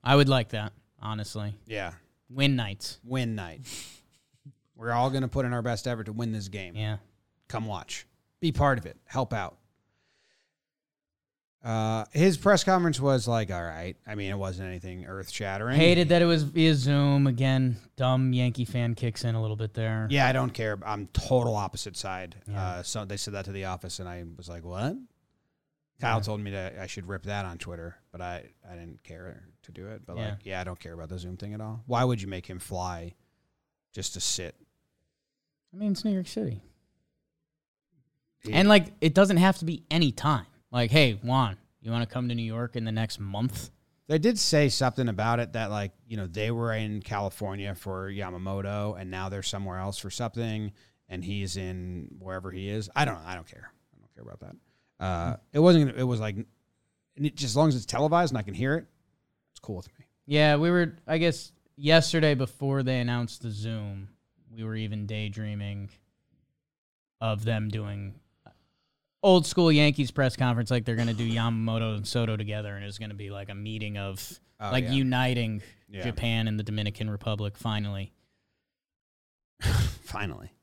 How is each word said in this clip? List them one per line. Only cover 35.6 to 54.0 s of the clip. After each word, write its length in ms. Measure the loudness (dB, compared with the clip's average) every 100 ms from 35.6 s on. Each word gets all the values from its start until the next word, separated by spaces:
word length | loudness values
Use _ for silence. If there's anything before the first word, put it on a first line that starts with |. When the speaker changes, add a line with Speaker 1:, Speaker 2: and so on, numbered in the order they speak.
| _
Speaker 1:
I 40 | -4
mean, 160 | -2
it's 100 | 0
New 80 | 0
York 160 | -2 -2
City. 340 | -4 -4 -6 -12 _ _ _ _ _ _ _ _ _ _ _ _ _ _ _ _ _
Speaker 2:
Yeah. 140 | 0 6
Speaker 1:
And, 100 | 10
like, 240 | 8 6 2
it 140 | 4
doesn't 240 | 8 8 8
have 200 | 6 4
to 60 | -2
be 180 | -6 0
any 220 | 2 2
time. 360 | 2 0 0 -2 _ _
Like, 180 | 0 6
"Hey, 240 | 6 6
Juan, 440 | 4 0 2 2 -2 _ _
you 100 | -4
wanna 160 | -2 -2
come 200 | -2 -2
to 60 | -2
New 60 |
York 320 | -4 -4 -4 -4
in 80 |
the 80 | -2
next 280 | -2 -2 -4
month?" 500 | -6 -2 -2 -2 -12 _ _ _ 0
Speaker 2:
They 100 | 4
did 220 | 4 4
say 300 | 4 6 4
something 380 | 4 0 2 -2
about 320 | 0 0 2
it 140 | 0
that, 160 | -4 -2
like, 220 | -2 -4 _ _
you 100 | -8
know, 80 | -6
they 240 | -2 -2
were 240 | 0 -2
in 280 | -2 -2 -6
California 720 | -4 -4 -4 -4 -8 -6 -6 -6
for 340 | -8 -8 -6
Yamamoto, 880 | -6 -8 -6 -6 -4 -4 -4 -4 -6
and 120 | -8
now 180 | -6 -6
they're 140 | -6
somewhere 340 | -6 -6 -6 -6
else 220 | -6 -8
for 100 | -10
something, 640 | -6 -6 -4 -4 -4 -6 -10 _ _ _
and 160 | -10
he's 340 | -6 -4 -4 -6
in 500 | -6 -8 -8 -10 -12 -14
wherever 300 | -10 -8 -8
he 180 | -8 -6
is. 200 | -6 -4 0
I 100 | 0
don't, 140 | -2
I 160 | -10 -12
don't 100 | -12
care. 240 | -20 -20 _ _
I 40 |
don't 140 | _